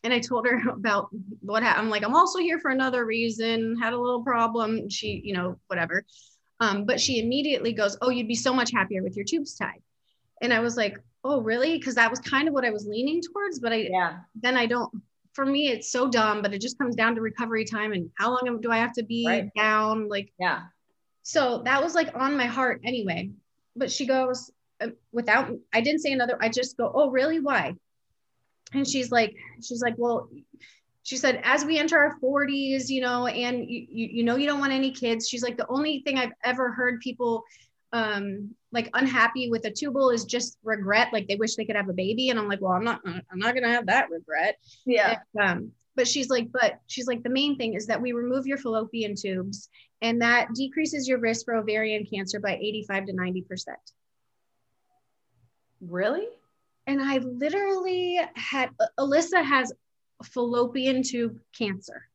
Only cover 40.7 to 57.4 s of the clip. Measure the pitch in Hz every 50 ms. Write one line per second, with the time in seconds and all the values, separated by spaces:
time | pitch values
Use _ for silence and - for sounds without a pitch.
40.7 | 220 208 196 190 208 220 240 233 - 214 196 190 202 202 220 220 - - 214 -
41.7 | 208 208 196 190 180 180 185 196 220 226 262 262 247 226 208 202 202 196 196 185
42.7 | 185 180 220 233 233 - - 196 170 180 - _ 185 185 208 226 247 262 247 233
43.7 | 240 240 226 185 208 262 - - 165 165 - - - 147 339 - - _ _ -
44.7 | - _ _ 254 247 214 202 190 226 220 - _ _ 214 202 190 175 - - -
45.7 | - _ _ _ _ 262 247 - - 285 262 269 262 247 233 240 - 254 240 202
46.7 | - - _ - - 269 247 254 247 233 240 240 254 269 285 294 277 262 240 226
47.7 | 214 214 214 208 220 - 240 247 240 240 240 247 254 269 262 269 277 269 269 247
48.7 | 220 220 220 220 - 226 220 208 202 196 - 196 190 185 185 196 196 - - _
49.7 | _ - - _ _ _ 226 233 233 240 233 233 240 240 226 - 226 254 269 269
50.7 | 269 320 311 311 311 294 262 254 262 240 226 226 226 226 - - 233 226 214 214
51.7 | 214 214 220 220 214 214 214 - 220 196 196 190 - 208 202 202 180 - 202 214
52.7 | 214 214 208 - 196 196 196 202 185 185 180 180 185 185 180 - 185 180 - -
53.7 | - - _ - _ _ _ _ _ _ _ _ _ _ _ _ _ _ _ _
54.7 | _ _ _ _ _ _ _ _ _ _ _ _ _ _ _ _ _ _ _ _
55.7 | _ _ 196 175 170 180 190 214 277 349 427 480 - _ _ _ _ _ _ _
56.7 | _ _ _ - 277 277 269 277 277 262 247 254 247 247